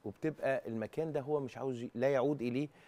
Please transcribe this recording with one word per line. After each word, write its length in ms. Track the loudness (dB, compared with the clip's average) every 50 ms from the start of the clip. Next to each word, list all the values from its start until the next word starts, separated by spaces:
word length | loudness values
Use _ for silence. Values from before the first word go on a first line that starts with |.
| -10
وبتبقى 640 | -10 -6 -4 -2 -2 -2 0 0 0 0 0 -2 -4
المكان 440 | -4 -4 -4 -4 -2 -2 -2 0 -2
ده 80 | -2
هو 200 | 0 0 0 0
مش 160 | 0 -2 -6 -4
عاوز 240 | -4 -2 -2 -2 -4
ي-، 80 | -6 -2
لا 180 | 2 4 4 4
يعود 300 | 4 4 4 2 2 0
إليه، 260 | 0 0 0 0 -2 -4 -12 -20